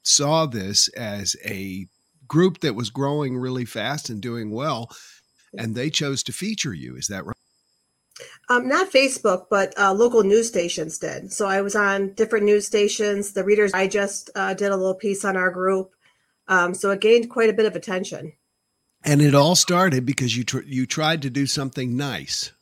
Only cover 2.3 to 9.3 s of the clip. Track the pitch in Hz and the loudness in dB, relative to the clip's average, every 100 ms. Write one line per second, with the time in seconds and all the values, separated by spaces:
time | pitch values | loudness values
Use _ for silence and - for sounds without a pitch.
2.3 | 151 185 - 151 107 110 131 139 147 139 | 2 2 2 -4 -4 -6 -4 -2 -2 -2
3.3 | 127 127 127 117 113 110 147 - 107 120 | -4 -4 -4 -6 -6 -6 -6 -8 -8 -8
4.3 | 117 107 110 151 120 117 - - - _ | -6 -6 -6 -4 -6 -8 -14 -20 -20 _
5.3 | _ _ - 113 113 147 - 143 135 - | _ _ -10 -6 -4 -4 -2 -2 -4 -6
6.3 | - 196 214 135 85 62 62 - 98 - | -6 -6 -6 -6 -8 -10 -8 -8 -6 -8
7.3 | 113 _ _ _ _ _ _ _ - - | -14 _ _ _ _ _ _ _ -20 -20
8.3 | - - 247 254 302 381 262 269 262 214 | -14 0 0 2 0 4 4 2 2 0